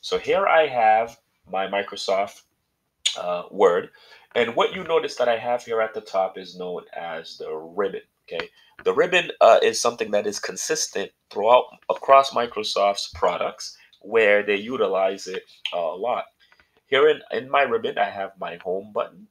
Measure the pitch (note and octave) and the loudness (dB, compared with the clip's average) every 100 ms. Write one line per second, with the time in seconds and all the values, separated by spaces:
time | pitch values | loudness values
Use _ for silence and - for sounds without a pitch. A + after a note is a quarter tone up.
0 | - F#2 C3+ E3+ G3 D#3+ D#3 B2 A2+ A2 | -4 -4 0 0 4 4 2 2 4 4
1 | A#2 - _ _ _ F#2+ F#2+ G2+ G2+ - | 0 -8 _ _ _ -6 -4 -4 -6 -8
2 | - F#2+ G2+ - _ _ _ _ _ _ | -4 -2 -2 -8 _ _ _ _ _ _
3 | - - F2 F2 F2 F#2 G2 F2 - _ | -6 -6 -6 -6 -6 2 4 4 -2 _
4 | _ - _ A2 A#2 B2+ G#3 F#3+ E3+ D#3+ | _ -20 _ -2 0 0 0 -2 -2 0
5 | C#3 - B2 A2+ A#2+ B2 A#2+ A2+ A2 A2 | 0 -2 0 0 -2 -4 -2 -2 -2 -4
6 | - F#2+ F#2+ F#2+ F#2 F2+ F2+ F2 - - | -6 -2 -2 -4 -16 -12 -8 -8 -10 -12
7 | E2 D#2+ E2 - D#2 D#2 E2 F2 G2 F#2 | -10 -10 -12 -14 -10 -10 -10 -4 -4 -4
8 | - _ - E2+ - _ _ _ - F#2+ | -14 _ -12 -10 -10 _ _ _ -2 2
9 | F3 F3+ E3 - G#2 A2 A2 A2 A#2+ A#2 | 2 2 0 4 6 8 6 2 -2 -2
10 | G#2+ G#2 G#2 G2+ - F#2 - D#3 - - | -2 -2 -2 -6 -8 -8 -4 -4 -4 -6
11 | G2 _ _ G#2+ G#2 B2 - - _ - | -8 _ _ -2 6 6 4 -10 _ -4
12 | - C3+ C3+ A#2+ A#2+ - - - G2+ G2 | 6 6 6 0 -4 -4 -4 2 2 0
13 | - - F#2 F2 - - - - _ _ | -6 -2 0 0 -4 -6 -16 -16 _ _
14 | F#2+ A2+ G#2+ G#2 G#2 G2+ G#2+ B2+ G2+ F#2+ | -2 2 4 4 2 -2 -2 -2 0 2
15 | F#2+ G2 - F#2 - - - F2 E2+ F2 | 0 -2 -8 -12 -12 -14 -8 -4 -4 -4
16 | A2+ G#2+ - _ _ _ _ _ _ C3 | -4 -4 -6 _ _ _ _ _ _ 4
17 | D3+ C#3+ - G#2+ C3 C#3 C3+ A#2 A#2+ - | 4 2 -2 -8 -2 0 0 0 -2 -2
18 | G2+ G2 G2 - F2 E2+ F#2 F#2 G#2 G#2+ | -4 -2 -10 -8 -12 -10 -6 -6 -6 -6
19 | - E3+ G#3 | -6 -8 -20